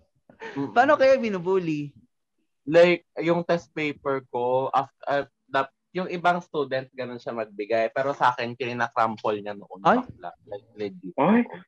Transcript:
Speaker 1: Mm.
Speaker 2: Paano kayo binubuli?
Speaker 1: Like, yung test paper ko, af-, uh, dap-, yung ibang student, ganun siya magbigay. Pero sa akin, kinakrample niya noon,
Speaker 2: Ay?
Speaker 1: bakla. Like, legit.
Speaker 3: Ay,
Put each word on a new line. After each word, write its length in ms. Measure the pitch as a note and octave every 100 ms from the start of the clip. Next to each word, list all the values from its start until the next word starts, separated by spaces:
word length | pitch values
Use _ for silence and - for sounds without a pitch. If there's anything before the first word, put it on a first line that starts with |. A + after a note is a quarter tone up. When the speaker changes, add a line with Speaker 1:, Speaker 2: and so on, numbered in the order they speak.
| _ _ _ _ -
Speaker 1:
Mm. 220 | C#3 E3+
Speaker 2:
Paano 240 | A3 C4
kayo 220 | F#3+ F#3 C4
binubuli? 800 | A3+ F#3+ F3 F#3+ E3+ D3+ D3 - _ _ _ _ _ _
Speaker 1:
Like, 460 | C#3 E3 F3 E3+ - -
yung 220 | D#3 E3+
test 300 | E3+ E3+ -
paper 480 | D#3+ D3+ C#3+ C#3+ C3+ C3
ko, 420 | B2 B2 C3 C3+
af-, 240 | C3 B2+ _
uh, 220 | - C#3+ C3+ _
dap-, 280 | _ C3+ C3+ _ _
yung 160 | F3+ F3
ibang 320 | F3 E3+ F3
student, 460 | E3+ D#3 C3+ C3 B2+
ganun 260 | B2+ B2 A#2+
siya 160 | B2
magbigay. 560 | A#2 G#2+ G2+ G#2 A2+ A2+
Pero 220 | C3+ C3+
sa 180 | C#3 C3+
akin, 220 | A#2+ A#2
kinakrample 880 | A#2+ B2 A#2+ A#2 A#2+ A2+ G#2+ A#2 G#2+
niya 160 | G2+ G2+
noon, 240 | G2 F#2
Speaker 2:
Ay? 140 | D#3+ B3
Speaker 1:
bakla. 320 | B3+ - F2+ -
Like, 220 | - - -
legit. 400 | - - F2+ F3+ -
Speaker 3:
Ay, 240 | F3 A#3 A#3 F#3